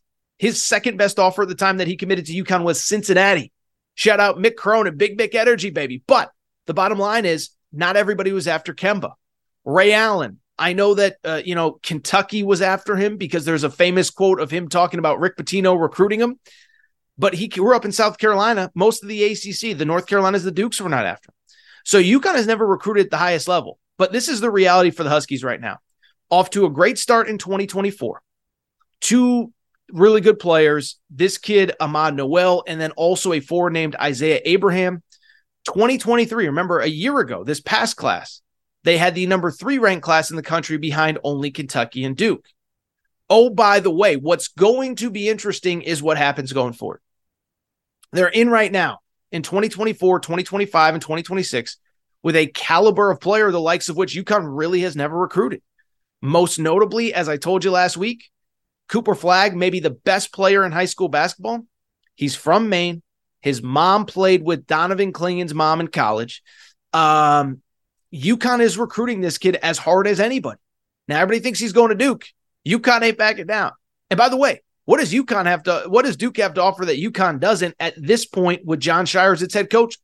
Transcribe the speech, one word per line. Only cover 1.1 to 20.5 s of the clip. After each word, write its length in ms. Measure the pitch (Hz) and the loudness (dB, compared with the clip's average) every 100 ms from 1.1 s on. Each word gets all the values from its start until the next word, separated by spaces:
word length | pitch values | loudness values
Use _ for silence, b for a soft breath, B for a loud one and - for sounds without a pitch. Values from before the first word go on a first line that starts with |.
| 202 | 2
offer 260 | 185 185 | 2 2
at 40 | 190 | -4
the 80 | 170 | -2
time 220 | 190 190 | -2 0
that 100 | 175 | -4
he 80 | 180 | -4
committed 300 | 185 185 151 | -4 -4 -4
to 160 | 170 | -6
uconn 200 | 185 180 | -2 0
was 200 | 170 160 | 0 -2
Cincinnati. 680 | - 208 196 180 196 180 117 _ _ _ _ - | -2 -2 0 2 4 2 -4 _ _ _ _ -2
Shout 240 | 214 208 | 2 4
out 180 | 202 175 | 2 2
Mick 180 | 220 226 | -2 0
Cronin, 420 | 196 220 196 151 | 0 0 0 -2
Big 200 | 208 208 | -2 -2
Mick 160 | 214 | -2
Energy, 360 | 226 233 226 190 | 0 2 0 -2
baby. 340 | 151 139 127 - | -6 -8 -6 0
But 260 | 254 - _ _ _ - | 2 0 _ _ _ -6
the 80 | |
bottom 260 | 160 190 202 | -2 0 0
line 260 | 202 226 190 | -2 -2 -2
is, 240 | 160 - _ _ | -4 -6 _ _
not 260 | 147 180 202 | -4 0 2
everybody 340 | 202 196 190 | 0 -2 -2
was 160 | 196 180 | -2 -2
after 260 | 160 170 | -4 -6
Kemba. 400 | 147 185 208 - - _ _ _ _ 127 | -4 -2 -2 -6 -12 _ _ _ _ -2
Ray 280 | 160 202 | 2 4
Allen, 460 | 214 220 196 123 95 _ - | 4 2 -2 -4 -10 _ -4
I 140 | 165 | -2
know 200 | 180 202 | 2 2
that, 220 | 202 196 196 | 2 0 -2
uh, 180 | 160 156 | -6 -6
you 120 | 180 170 | -4 -2
know, 240 | 160 - | -4 -4
Kentucky 600 | - 156 - 202 196 214 | -8 -8 0 0 0 -2
was 180 | 196 185 | 0 2
after 340 | 190 190 - 190 | 0 -2 -2 -2
him 220 | 208 208 | -2 -4
because 280 | 170 170 147 | -6 -4 -2
there's 180 | 160 | -2
a 60 | 143 | -2
famous 400 | - 175 180 - | 2 2 2 0
quote 300 | - 190 185 | 0 2 2
of 120 | 143 | -2
him 160 | 165 165 | -6 -2
talking 320 | 175 175 175 | 0 0 0
about 200 | 160 143 | -2 0
Rick 180 | 180 - | -2 -4
Pitino 420 | 151 190 185 180 | -6 0 2 2
recruiting 400 | 156 - 196 214 | 0 2 2 2
him. 200 | 240 262 b b b b b _ _ - | -2 -4 b b b b b _ _ -4
But 160 | 196 | -2
he 140 | 175 208 | -2 -6
grew 280 | 185 202 233 | 0 2 2
up 100 | 208 | 2
in 60 | |
South 280 | 196 214 214 | 0 0 2
Carolina, 520 | 214 196 214 214 180 175 | 2 2 2 0 -2 0
most 260 | 208 226 | 2 0
of 80 | 202 | -4
the 140 | 214 | -2
A 100 | 208 | -2
C 180 | 208 202 | -2 -8
C, 220 | 180 226 | -8 -6
the 120 | 156 151 | -4 -2
North 200 | 170 180 | -2 0
Carolinas, 380 | 202 190 196 | 0 2 0
the 80 | 180 | -2